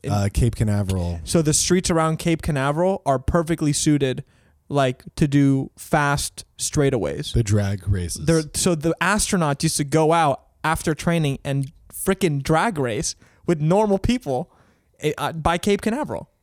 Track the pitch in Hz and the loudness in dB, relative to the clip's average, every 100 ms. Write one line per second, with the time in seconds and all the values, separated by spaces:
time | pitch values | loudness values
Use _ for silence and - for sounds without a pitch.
0 | 127 104 101 - 120 107 107 104 95 95 | -2 0 0 2 0 2 0 0 0 -2
1 | 87 85 - 170 156 151 - 180 - 165 | -2 -6 0 2 2 0 2 2 2 0
2 | 160 160 175 160 - 143 139 147 185 196 | 0 0 -2 -2 -2 -2 0 0 0 0
3 | - 131 - 170 165 165 151 147 - 147 | 0 0 2 0 0 0 0 2 2 2
4 | 135 127 - _ _ _ _ 143 135 127 | 2 -2 -10 _ _ _ _ 0 0 -2
5 | - - 151 143 139 135 131 - - 156 | -12 0 2 4 4 2 -2 -12 -2 0
6 | 143 143 - - - - - 151 139 127 | 2 0 -4 -10 -20 -10 -4 0 2 2
7 | 78 71 143 117 107 107 98 101 - 98 | -2 -4 -4 -2 2 0 0 -4 -2 -2
8 | 87 - 147 165 156 - - 165 160 - | -2 -4 0 0 0 -2 0 0 -2 0
9 | 175 208 - 196 156 143 160 - 143 160 | 0 0 0 0 0 0 -2 -2 0 2
10 | 156 165 156 - _ _ 156 160 - 156 | 4 4 2 0 _ _ -4 -2 -2 -2
11 | - 170 151 135 143 139 135 - - - | 0 0 0 -4 -4 -4 -4 -10 -20 -6
12 | - 190 185 143 135 160 208 160 127 110 | -4 0 0 0 0 2 2 -2 -4 -4
13 | 165 - - _ - 170 151 190 214 190 | -6 -10 -20 _ -4 0 4 4 4 2
14 | - 240 147 127 170 _ _ _ _ _ | 2 0 -2 -4 -6 _ _ _ _ _
15 | 151 - 139 160 156 175 - 202 214 240 | -4 -2 -6 -2 -2 0 0 0 -2 -4
16 | 190 107 - _ | -6 -8 -10 _